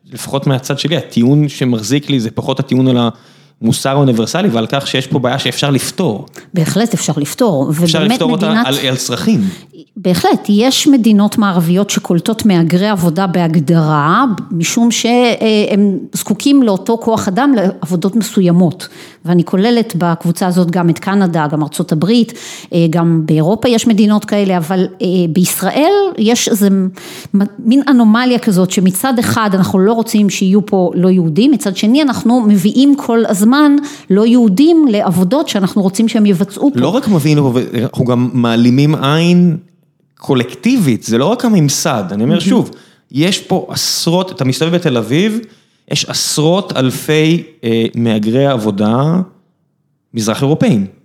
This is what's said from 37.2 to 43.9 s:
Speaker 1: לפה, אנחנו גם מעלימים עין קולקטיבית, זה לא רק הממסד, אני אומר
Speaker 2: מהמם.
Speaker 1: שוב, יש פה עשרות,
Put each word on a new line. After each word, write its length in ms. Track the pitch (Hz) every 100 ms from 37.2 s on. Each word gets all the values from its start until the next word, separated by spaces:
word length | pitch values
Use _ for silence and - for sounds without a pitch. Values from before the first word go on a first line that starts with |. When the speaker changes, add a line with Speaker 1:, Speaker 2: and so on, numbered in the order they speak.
| 147 151
Speaker 1:
לפה, 220 | 139 123 107 120
אנחנו 220 | 123 - 123
גם 240 | 123 127
מעלימים 600 | 123 120 117 120 127 147 151
עין 600 | 135 156 170 175 180 156 _ _ _ _ _ _
קולקטיבית, 840 | - 135 - - 220 262 151 110
זה 140 | - 113
לא 80 | 151
רק 200 | 240 247
הממסד, 580 | 208 143 - 165 123 92
אני 120 | 101
אומר 120 | 123 160
Speaker 2:
מהמם. 40 | 170
Speaker 1:
שוב, 220 | 233 143 - _ _ _
יש 280 | 127 175 185
פה 280 | - 185 -
עשרות, 600 | - -